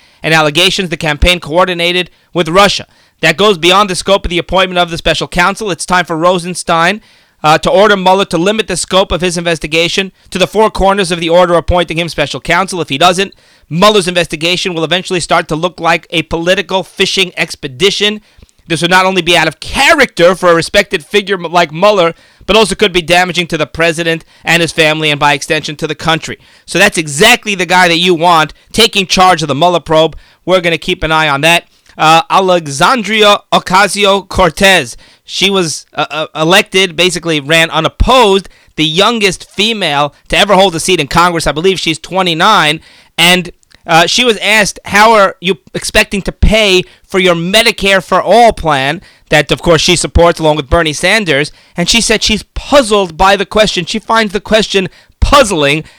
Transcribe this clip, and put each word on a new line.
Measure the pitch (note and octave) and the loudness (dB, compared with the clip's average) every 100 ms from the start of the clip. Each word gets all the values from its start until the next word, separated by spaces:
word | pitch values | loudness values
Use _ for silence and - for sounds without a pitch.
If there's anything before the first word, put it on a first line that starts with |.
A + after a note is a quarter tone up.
| _ _ | _ _
and | D#3 | -2
allegations | D#3+ D3+ D3+ F#3 - F3+ | 2 2 2 0 0 -4
the | D#3+ | -4
campaign | D#3 C#3+ F3 F3 | -4 0 0 0
coordinated | D3 E3 F#3 E3+ E3+ F3+ F3 _ _ | -2 0 0 0 -2 -2 -4 _ _
with | - D#3 | -4 0
Russia. | F3+ G3+ - - _ _ _ | 2 2 0 -10 _ _ _
That | D#3+ D#3+ | -4 0
goes | G#3 F3 | 0 2
beyond | E3+ F#3+ G#3 | 2 2 0
the | F3 | -4
scope | - G3 | -2 -2
of | D#3+ | 0
the | E3+ | -6
appointment | - F3+ F#3 F3+ | -2 -2 0 0
of | F3 | -2
the | E3 | -4
special | E3+ D#3 D3+ | -4 -4 -4
counsel. | F3 F3+ G3 A3 | -2 -2 -2 -6
It's | E3 - | -6 -2
time | F3+ | -2
for | E3+ D#3+ | -2 0
Rosenstein, | F3 F#3 F3 E3+ - E3 E3+ G#3+ - _ _ _ | 0 0 -4 -8 -2 0 0 -2 -10 _ _ _
uh, | D3+ D#3 | 0 2
to | E3+ | 2
order | F3 G#3 G3 | 4 4 4
Mueller | F#3 F#3+ G3 | 2 2 0
to | E3+ | -2
limit | F#3 A3 - | -2 -2 -4
the | F3+ | -8
scope | - F#3+ G3 | -2 0 0
of | F3+ | -2
his | F3+ E3+ | -4 -4
investigation | E3+ E3 D#3 D#3+ E3 - F#3+ - _ | -4 -4 -2 -2 0 -2 -6 -10 _
to | F3+ | -2
the | F3+ | -2
four | G3 G#3+ | 2 0
corners | - F#3+ G3 E3+ | 2 0 2 -2
of | F3 | -4
the | E3 | 2
order | F3 F3+ | 2 4
appointing | E3+ - F3 F3 E3 | 2 0 0 0 -4
him | E3+ | -6
special | - C#3+ C3 | -4 -6 -6
counsel. | - E3+ F#3+ F3+ | -2 -2 -2 -6
If | D#3 | -6
he | C#3 | 0
doesn't, | F3 F3+ G3 - _ _ _ | 2 2 -4 -10 _ _ _
Mueller's | D#3+ G#3 G#3 F3 | 2 4 4 0
investigation | F3 E3 D#3+ E3+ F3+ F#3+ | -2 -4 -4 -4 -2 -4
will | E3 | -4
eventually | D3+ F3+ - F3+ | -2 -4 -2 -6
start | - F3 E3+ | 0 -2 -2
to | D#3 | -4
look | F3+ E3 | -4 -4
like | E3 E3+ - | -2 -2 -2
a | E3+ | -6
political | D#3 E3+ E3+ F#3+ E3+ F#3+ | -4 -4 -2 -2 -2 -6
fishing | - - F#3+ F#3+ F3+ - | -6 -4 -4 -2 -4 -6
expedition. | E3 - D3 B2+ G3 - G#3 G#3+ - _ - _ - | -8 -8 -14 -6 -4 -2 -4 -6 -14 _ -20 _ -8
This | E3 | -4
would | E3+ | 0
not | F#3 F#3 | 2 2
only | F#3+ | 0
be | E3 E3+ | 0 0
out | D#3+ | 0
of | - | -4
character | - A#3+ C#4+ D#4+ B3 - E3+ | -8 -2 2 2 0 2 2
for | F#3 F3+ | 4 2
a | |
respected | E3 - G3+ G3+ F3 | 2 0 -2 -2 -6
figure | - G#3 F#3+ F#3+ | -4 -4 -2 -6
m-, | E3+ | -2
like | F3 E3+ | -2 -2
Mueller, | D#3 G#3 G3+ E3 - _ _ - | 0 2 2 0 -2 _ _ 0
but | G#3+ | 2
also | G#3+ | 2
could | - G#3 | 0 0
be | F3+ | 0
damaging | D#3 F3 F3+ E3+ E3+ | 0 0 0 -2 -4
to | D#3+ | -4
the | D3+ | -6
president | - E3+ D#3+ E3+ E3 - _ | -2 -2 0 -4 -4 -8 _
and | - E3+ | -2 0
his | E3 | 0
family | - D#3 D#3 D#3 | 0 0 0 -2
and | C#3+ | 0
by | D3 | 0
extension | C#3 - D#3 - D3 | 0 -2 -4 -4 -8
to | D3+ | -8
the | |
country." | D3+ D#3+ D#3+ - G#2+ _ _ | -6 -4 -4 -4 -14 _ _
So | - E3 | -6 -2
that's | G3+ F#3 | -2 -4
exactly | D#3 C#3 A3 A#3+ G#3+ | -6 0 0 0 -2
the | F#3+ F3 | -6 0
guy | F3+ F3+ | 2 2
that | E3 | 2
you | F#3 | 0
want | E3 F3 E3 D3+ - _ | 2 2 2 0 -6 _
taking | - A3+ G3+ F#3 | 0 0 0 -2
charge | - F#3 E3+ | 2 4 4
of | D3+ | -2
the | |
Mueller | C#3 F3 E3+ | 0 0 0
probe. | - D#3 D#3+ - - _ | 0 0 0 -4 -20 _
We're | - F#3 | -2 -2
gonna | E3+ D#3+ | 0 -4
keep | - - | -4 -4
an | D#3+ | -2
eye | D#3+ D#3 | 0 0
on | C#3 | 0
that. | D#3+ E3+ - _ _ - | 0 0 -4 _ _ -2
Uh, | D#3 E3 - | 2 2 2
Alexandria | E3+ F#3+ F3+ D3+ C#3 F3+ B3+ F#3+ G#3+ G#3 G3+ - | 0 2 0 -2 0 0 0 -2 2 2 2 0
Ocasio-Cortez. | F3+ - F#3 G3+ G#3 G3 G3 - - F3 - G3 F3+ A#2+ - - _ | -4 0 0 2 0 0 0 -2 0 0 2 2 2 -2 -12 -20 _
She | - - F#3+ | -14 -4 -2
was, | G3 E3 - - | 0 -2 -6 -10
uh, | - D3+ | -8 -6
uh, | D3 D#3 | -6 -8
elected, | D3+ D#3+ G3 G#3+ F#3+ F#3+ D#3+ | -4 0 0 0 -2 -2 0
basically | F3+ E3+ E3 D3+ | -2 -2 -4 -4
ran | C#3 E3 E3 | 0 0 2
unopposed, | D3+ D#3 - G#3+ C4 G#3+ G3 - - _ | 0 -2 0 2 4 4 2 -2 -16 _
the | - | -4
youngest | D#3 E3 G#3 A#3 G3 - - | -2 0 0 0 -2 -4 -10
female | - G#3+ A3 E3+ C#3+ D3 - _ | -4 -2 -2 -2 -2 -2 -6 _
to | E3 | -2
ever | G3+ | 2
hold | F#3 G3 | 4 2
a | D#3+ | 0
seat | - F3 | -2 -2
in | C#3+ | 0
Congress. | E3 F3 E3 D3+ | 2 2 0 -4
I | |
believe | C#3+ F#3+ F3 | 0 -2 0
she's | E3 D#3 | -4 -6
twenty-nine. | - F3+ F#3 D#3+ G3+ G3+ D3+ D#3+ - - _ - | -4 -4 -2 0 2 2 2 -2 -10 -20 _ -2
And, | E3+ F3+ F3 - _ _ - | 2 2 -2 -14 _ _ 0
uh, | E3 F3 | 2 2
she | - | 0
was | B3 F#3+ | 0 0
asked, | F#3 G#3+ G3 - | 0 0 0 -4
"How | - G3 A3 | -4 2 4
are | A3 F#3+ - | 4 2 0
you | F3+ F#3+ _ | -6 -6 _
expecting | - - G#3+ G#3+ G3+ | -10 -4 -2 -2 -4
to | F#3+ | -6
pay | - - A3 G#3 F#3 - _ | 0 2 4 4 2 0 _
for | _ F#3+ | _ 0
your | F3+ | 0
Medicare | E3+ E3+ G#3+ A#3 - G3 F#3+ | 0 0 0 0 -2 0 0
for | - F#3 | 0 -2
All | D#3 A3 A3+ | 2 4 4
plan?" | - E3 C#3 C3+ D#3+ - _ _ | 2 -2 -2 -2 -6 -12 _ _
that, | D3+ D3 | 0 0
of | - | -2
course, | F3 D#3+ | 2 2
she | - E3+ | 2 0
supports | D#3 D#3+ E3+ E3 | 0 2 2 2
along | D#3 D3+ | 0 -2
with | C3 | -2
Bernie | E3+ D#3+ | -2 -2
Sanders. | C#3 F3+ A3 F3+ C#3 D3 - _ - | -2 0 0 0 -2 -2 -8 _ -6
And | F3 | -2
she | A#3 | -2
said | - G#3+ | 0 -2
she's | - G#3+ | 0 -4
puzzled | - - - C#4+ G#3+ G#3 F3+ D#3+ | -6 -14 0 2 2 0 0 0
by | F#3+ G3+ | 2 2
the | F#3+ | 0
question. | G#3+ G#3 F#3 E3 | 0 0 -2 -4
She | A3 | -6
finds | - A3+ G#3+ | -2 -2 0
the | G3 | -6
question | - A3 G3 G3 F3+ - _ _ | -2 0 0 -2 -4 -8 _ _
puzzling | - C#4+ A3 E3+ C#3 D#3 - | 2 4 2 2 0 0 -6